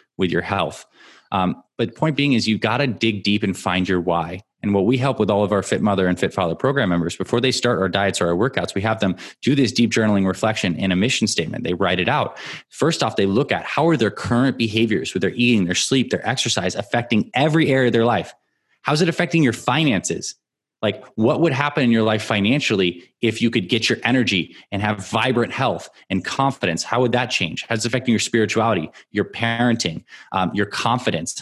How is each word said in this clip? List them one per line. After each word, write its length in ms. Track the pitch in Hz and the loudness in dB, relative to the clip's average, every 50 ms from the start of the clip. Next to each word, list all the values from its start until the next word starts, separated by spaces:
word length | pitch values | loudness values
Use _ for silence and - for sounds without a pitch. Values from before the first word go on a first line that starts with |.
| _ _ _ | _ _ _
with 160 | - 95 87 80 | -2 -2 0 0
your 100 | 85 82 | -2 -2
health. 420 | - 98 98 85 76 73 - - - _ _ - - - - _ _ | -2 -2 -2 -2 -4 -6 -12 -18 -20 _ _ -20 -20 -20 -20 _ _
Um, 320 | - 98 92 92 85 - - _ _ - | -2 0 0 0 -2 -6 -10 _ _ -4
but 120 | 120 - | -4 -4
the 40 | - | -2
point 220 | - - 160 147 | -2 -2 -2 0
being 160 | 135 143 143 131 | 0 0 2 2
is 160 | 113 101 110 | 2 2 0
you've 120 | 110 98 | 0 0
gotta 280 | - 110 113 123 143 135 | 0 0 0 0 0 -2
dig 340 | 110 - - 113 110 101 - | -2 0 0 0 0 0 0
deep 220 | 101 104 104 110 | 0 0 0 0
and 120 | 101 90 | -2 -4
find 320 | - - 95 90 92 92 87 | -2 -4 -2 0 0 0 0
your 120 | 95 90 | 0 0
why. 400 | 85 90 85 85 80 80 87 95 - _ _ _ - | 0 0 0 0 -2 -4 -8 -12 -14 _ _ _ -4
And 100 | 104 101 | 0 0
what 100 | 98 95 | 2 2
we 140 | 104 131 127 | 2 2 2
help 220 | 123 139 127 - | 2 0 0 0
with 100 | 110 92 | 0 2
all 140 | 104 101 104 | 2 2 2
of 80 | 95 104 | 2 0
our 100 | 98 92 | 0 0
Fit 180 | - - - | -2 -2 0
Mother 280 | 78 104 101 95 92 92 | 0 2 2 2 2 2
and 100 | 90 - | 2 0
Fit 160 | - 85 - | -2 -2 0
Father 220 | - 92 85 82 | -2 -2 -2 -2
program 320 | - - 131 135 143 120 92 | -2 -2 0 0 0 0 2
members, 280 | 87 87 82 85 - | 2 0 0 -2 -4
before 240 | - 95 - - 120 | -6 -4 -2 0 0
they 120 | 120 131 123 | 2 0 0
start 260 | - - 120 120 80 | 0 0 0 0 2
our 100 | 95 92 | 0 0
diets 320 | 85 98 101 98 92 - | 0 0 0 0 0 0
or 60 | 90 | 0
our 80 | 85 85 | 0 2
workouts, 400 | 87 107 131 - - 87 - - | 2 0 0 0 -2 -4 -2 -4
we 80 | 98 98 | -2 -2
have 160 | 110 110 110 | 0 0 0
them 160 | - 95 87 - - - - _ | 0 0 0 -2 -8 -14 -16 _
do 140 | - 117 143 | 0 0 2
this 160 | 139 135 110 | 2 2 2
deep 220 | - - 120 107 - | 2 2 2 2 2
journaling 340 | 120 110 107 104 98 95 | 2 2 2 2 2 2
reflection 480 | 95 92 - - 107 110 - - 95 82 76 | 0 0 0 0 -2 0 0 -2 -2 -2 -2
and 120 | 95 95 92 | -2 0 0
a 40 | |
mission 320 | 90 101 - - - 113 104 | 2 2 0 0 0 0 0
statement. 340 | - - 82 80 82 80 82 | 0 -2 -4 -4 -6 -6 -4
They 120 | 85 90 | -4 -2
write 260 | 87 95 87 92 90 | 0 0 0 0 0
it 80 | 90 110 | 0 0
out. 280 | 135 147 117 - - - - - - - - _ | 0 0 -2 -4 -6 -10 -14 -14 -14 -16 -16 _
First 360 | - - - 156 160 - 147 | -4 -2 0 0 2 0 -2
off, 100 | 113 - | -2 0
they 120 | - 101 | 0 0
look 260 | 98 98 113 143 - 101 | 2 2 0 0 0 -2
at 120 | 85 82 | -4 -4
how 240 | - - - 147 170 | -4 -2 0 2 2
are 80 | 165 | 2
their 140 | 135 120 101 | 2 2 0
current 480 | - - - - 123 120 127 135 - - | 0 -4 -2 0 2 2 2 2 2 0
behaviors 560 | 120 107 101 113 117 110 107 85 - - - | -2 -2 2 0 2 2 2 -2 -2 -4 -4
with 60 | 95 | -2
their 140 | 92 95 85 | -2 -2 0
eating, 320 | - 123 120 120 107 92 | 0 2 4 4 4 2
their 100 | 85 90 | 2 0
sleep, 340 | - - - 135 135 120 - | -2 0 0 2 0 2 0
their 160 | - 87 - 107 | -2 -2 -2 -2
exercise 460 | 123 - - 117 - - 95 92 - | -2 -2 -2 -2 -2 -2 -2 -2 -4
affecting 560 | - - - - 117 113 - 120 107 - - - | -4 -4 -2 -2 -2 0 2 2 0 0 0 0
every 340 | 123 139 160 151 165 156 143 | 0 2 2 4 4 4 4
area 180 | 135 135 131 | 4 4 4
of 60 | 120 107 | 4 4
their 120 | 117 113 | 4 2
life. 300 | 120 117 95 85 - - _ _ _ _ _ _ _ _ _ - | 2 2 0 -2 -6 -12 _ _ _ _ _ _ _ _ _ -4
How's 200 | - 147 151 185 | -2 0 2 2
it 60 | 170 | 2
affecting 360 | 160 - 180 170 - 165 156 | 2 0 -2 0 2 4 4
your 80 | 127 113 | 4 2
finances? 800 | - - - 123 147 160 147 113 90 - - 85 76 - - - - _ _ _ _ _ _ _ _ - | 0 0 0 2 4 4 2 2 0 0 -2 -6 -6 -6 -10 -14 -16 _ _ _ _ _ _ _ _ -2
Like, 240 | 107 101 - - - - | -2 -2 -4 -10 -12 -2
what 260 | - 110 120 151 - | 0 2 2 2 2
would 120 | 160 165 135 | 2 2 2
happen 320 | 123 143 147 - 156 135 | 0 0 0 0 2 2
in 80 | 120 117 | 4 4
your 100 | 117 110 | 4 4
life 220 | 110 107 110 - | 2 2 0 0
financially 840 | - 117 104 98 104 127 - - - 113 98 95 90 87 - - - _ _ | 0 0 2 2 2 2 2 2 0 2 2 2 0 0 -4 -12 -20 _ _
if 200 | - 113 107 - | -2 -2 0 0
you 100 | 117 117 | 0 0
could 180 | 117 120 95 87 | 0 0 0 0
get 200 | - 117 - - | 0 0 0 0
your 100 | 120 - - | -2 0 0
energy 540 | 117 123 131 120 101 98 92 78 - - - - _ - | 2 2 2 2 2 0 0 -2 -4 -10 -18 -14 _ -6
and 100 | 101 101 | -4 -2
have 260 | 107 107 101 92 - | -2 -2 -4 -6 -4
vibrant 440 | 110 113 113 127 127 120 117 98 - | -2 -2 0 0 0 0 0 -2 -2
health 360 | - 135 120 90 80 - - - - - _ | -2 -2 -2 -2 -4 -8 -14 -20 -20 -8 _
and 140 | 95 92 - | -6 -4 -4
confidence? 580 | - - - 135 139 135 - - 92 82 80 - | -4 -2 0 0 0 0 -2 -2 -2 -2 -2 -4
How 180 | - - 120 | -4 -2 0
would 120 | 127 120 113 | 0 2 2
that 140 | 123 127 117 | 0 -2 -2
change? 340 | - - 95 82 85 - - - | -2 -4 -4 -4 -4 -8 -6 -6
How's 160 | 117 110 110 | -4 -4 -2
it 40 | 117 | -2
affecting 220 | - 127 120 - | -4 -2 0 0
your 80 | 113 104 | 0 0
spirituality, 720 | - - - 117 110 104 - 110 110 117 110 90 76 76 - - - _ - | 0 0 2 2 2 2 0 0 0 2 0 0 -2 -6 -10 -18 -20 _ -4
your 120 | 101 98 | -4 -4
parenting, 800 | - - - 117 117 117 117 120 123 117 113 - 85 80 82 - _ - - - - - | -4 -4 -4 -4 -2 0 0 2 2 2 0 -2 -4 -6 -8 -12 _ -20 -20 -16 -6 -4
um, 180 | 95 92 90 - | -2 -2 -2 -2
your 140 | 98 101 | -2 -2
confidence, 760 | - - - - 120 120 123 - - 98 82 - - - - | -2 -4 -4 -2 -2 -2 0 -2 -2 -4 -4 -6 -8 -10 -12